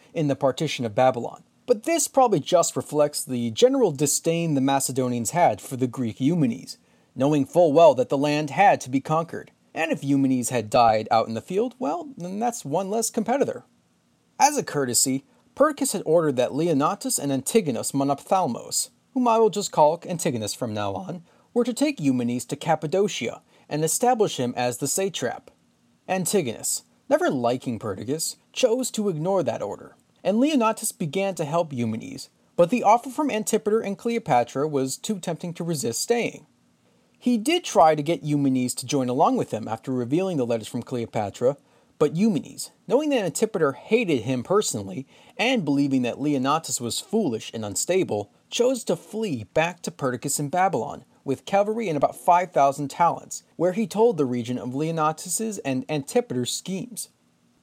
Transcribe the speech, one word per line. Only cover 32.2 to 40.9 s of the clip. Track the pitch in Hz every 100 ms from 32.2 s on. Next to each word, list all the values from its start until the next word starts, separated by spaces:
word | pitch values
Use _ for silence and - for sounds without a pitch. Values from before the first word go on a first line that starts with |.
| - _ _ -
but | 175
the | 240
offer | 185 233 269
from | 247 294
Antipater | 214 214 214 214 220
and | 196 196
Cleopatra | 233 233 226 127 117 131 156
was | 143 131 -
too | - 208
tempting | 175 160 180
to | 165
resist | 170 160 123 117
staying. | - 240 180 - _ _ _ _ _ _ _ _
He | 254 240
did | 233 349
try | 349 214 160
to | 156
get | 147 170
Eumenes | 151 147 139 131 123
to | - 123
join | 143 127
along | 127 185 254
with | 147
him | 110 113
after | 110 -
revealing | 127 120 156 190 165
the |
letters | 120 117 107
from | 123
Cleopatra, | 110